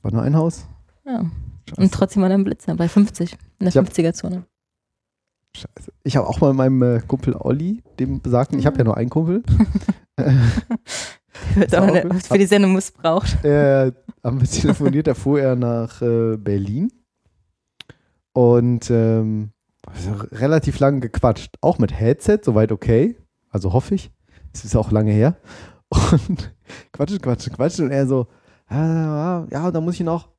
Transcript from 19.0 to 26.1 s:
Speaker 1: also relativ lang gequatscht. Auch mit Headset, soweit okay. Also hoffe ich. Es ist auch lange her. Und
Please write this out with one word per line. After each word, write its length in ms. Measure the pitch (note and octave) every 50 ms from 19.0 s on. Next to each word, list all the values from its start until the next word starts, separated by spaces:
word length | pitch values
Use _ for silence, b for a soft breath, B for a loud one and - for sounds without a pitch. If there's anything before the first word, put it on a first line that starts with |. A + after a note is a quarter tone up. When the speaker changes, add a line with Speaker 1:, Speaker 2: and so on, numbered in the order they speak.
| A2+ A2+ A2+ A2+ A2 A2 A2 G#2+ G#2+ G#2+ _ _ _ _ _ _ -
Speaker 1:
also 240 | - - - F2+ F#2+ G#2 G#2 G#2 -
relativ 480 | - G#2+ B2 C#3+ D#3+ D#3+ - C#3+ - -
lang 200 | C#3+ C#3 C#3+ C3+
gequatscht. 540 | A#2+ A2 - - - A#2+ A2 - - - - -
Auch 180 | - D#3 F3+ -
mit 180 | G#2+ F#2+ -
Headset, 420 | - G#2+ A#2 C#3+ - - - G#3 G#3+ -
soweit 280 | - A2 G#2 A2 G#2+
okay. 440 | A2 - - - A2+ A#2 D3 A#3 A#3 _ _ _ _ _ _ _
Also 240 | - F#2+ - F#2 F2+
hoffe 220 | C3 - - G3+
ich. 160 | F#3+ - - _ _ b b b b b b -
Es 120 | - -
ist 100 | G#2 -
auch 160 | A2+ G#2+ -
lange 200 | G#2+ G#2+ A2 G#2+
her. 260 | G#2 G#2+ A2+ D3 F3+ B B B B B B B B B B _
Und 640 | - - - -